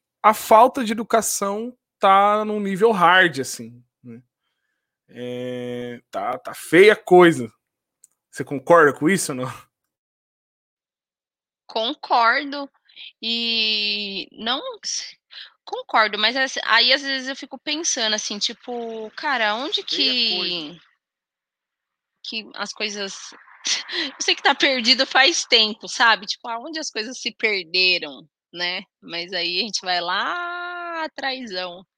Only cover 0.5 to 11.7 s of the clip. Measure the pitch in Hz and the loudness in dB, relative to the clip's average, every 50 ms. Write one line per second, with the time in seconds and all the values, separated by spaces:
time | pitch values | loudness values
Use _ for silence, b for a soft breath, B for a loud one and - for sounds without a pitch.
0.5 | 226 214 233 262 254 277 254 208 226 214 233 - - 226 208 - - - 202 196 | 8 8 8 8 4 0 -2 -2 -4 -4 -2 0 2 2 2 0 -2 -4 -4 -4
1.5 | 202 214 226 247 247 _ _ _ _ _ - 196 190 196 202 208 208 214 214 214 | -4 -6 -6 -10 -12 _ _ _ _ _ 4 6 6 8 6 6 4 2 0 -2
2.5 | 214 214 202 196 196 175 208 233 220 185 175 165 180 185 185 175 143 135 127 - | -4 -4 -2 -4 0 2 4 4 4 6 6 6 8 6 6 4 2 -2 -6 -8
3.5 | - - 117 113 120 123 123 _ _ _ _ 123 117 117 127 _ _ _ _ _ | -8 -12 -14 -16 -18 -20 _ _ _ _ _ -20 -20 -20 -20 _ _ _ _ _
4.5 | _ _ _ _ _ _ _ _ _ _ _ _ - 120 123 123 123 123 123 127 | _ _ _ _ _ _ _ _ _ _ _ _ -16 -12 -10 -8 -8 -8 -8 -8
5.5 | 123 123 123 123 123 123 123 120 120 120 - _ - 101 98 113 127 127 - - | -8 -8 -8 -8 -8 -8 -8 -10 -12 -14 -16 _ -8 -6 -4 -4 -6 -6 -8 -12
6.5 | 123 - - - - 170 196 208 214 - - - 180 180 180 165 160 131 120 107 | -14 -14 -4 4 6 8 8 8 6 4 4 6 8 10 10 10 8 4 -2 -8
7.5 | - _ _ _ _ _ _ _ _ _ _ _ _ _ _ _ - - 139 - | -10 _ _ _ _ _ _ _ _ _ _ _ _ _ _ _ -12 -10 -8 -8
8.5 | 147 135 127 - 170 170 156 143 131 - 147 160 196 180 - - 147 127 127 123 | -8 -6 2 6 8 8 8 6 4 2 2 2 2 0 -2 -4 -6 -8 -8 -8
9.5 | 117 - - _ _ _ _ _ _ _ _ _ _ _ _ _ _ _ _ _ | -10 -14 -20 _ _ _ _ _ _ _ _ _ _ _ _ _ _ _ _ _
10.5 | _ _ _ _ _ _ _ _ _ _ _ _ _ _ _ _ _ _ _ _ | _ _ _ _ _ _ _ _ _ _ _ _ _ _ _ _ _ _ _ _
11.5 | _ _ _ - | _ _ _ -8